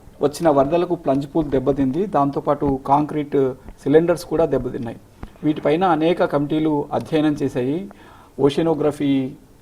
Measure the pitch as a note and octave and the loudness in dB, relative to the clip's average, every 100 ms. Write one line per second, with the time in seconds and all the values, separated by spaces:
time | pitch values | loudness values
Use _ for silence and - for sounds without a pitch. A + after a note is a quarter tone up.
0 | - - C#3+ - E3+ C#3 C#3+ E3+ F3 E3+ | -20 -4 -4 0 2 4 2 0 0 -2
1 | D3 C3+ D3 E3 D3 C3+ C3 C#3 C3 D3+ | 0 -2 0 -2 0 0 0 0 0 0
2 | G3+ D3 C#3 D3 D3+ D3 D3 C3+ - C#3+ | -2 0 0 -2 -2 0 0 -2 2 0
3 | D3 D3+ C#3+ C#3+ C3 C3 - - C#3 D#3 | 2 -4 -2 0 0 -2 -14 -8 4 4
4 | E3+ E3 - D#3 D#3+ C3 B2 B2 A#2 A#2+ | 4 0 -2 0 0 0 -4 -6 -8 -10
5 | - - - - D3 C#3 C#3+ D#3 F#3 D#3 | -18 -20 -20 -4 -4 0 0 2 2 2
6 | D#3+ F3 F3 C#3+ D3 D#3 D#3 D3 C#3+ B2+ | 2 2 0 0 0 0 0 0 -2 -6
7 | A#2 D#3 D3+ D3 C3+ C#3 B2+ E3 G3+ - | -2 0 0 0 -2 -2 -2 -4 -8 -16
8 | - - - - C#3 C#3+ E3 D3+ D3 C#3 | -20 -20 -16 0 2 2 0 2 0 0
9 | C#3+ C3+ C3 - - - | 0 0 -2 -8 -20 -20